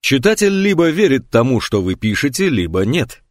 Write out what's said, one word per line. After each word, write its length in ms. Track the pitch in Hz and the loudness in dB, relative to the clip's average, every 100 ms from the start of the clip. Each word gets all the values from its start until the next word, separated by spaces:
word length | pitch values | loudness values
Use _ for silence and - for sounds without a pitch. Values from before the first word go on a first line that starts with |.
Читатель 600 | - 135 160 220 202 196 | -2 0 0 2 0 2
либо 260 | 202 170 165 | 0 2 0
верит 400 | 156 196 135 - | 2 2 2 0
тому, 320 | 113 123 120 | 0 2 0
что 220 | - 104 | -2 -2
вы 120 | 92 | -2
пишете, 540 | 92 110 104 143 127 190 | -2 -2 -2 -2 -2 -2
либо 380 | 117 85 90 98 | 0 -2 -2 -2
нет. 360 | 160 123 - _ | -2 -4 -10 _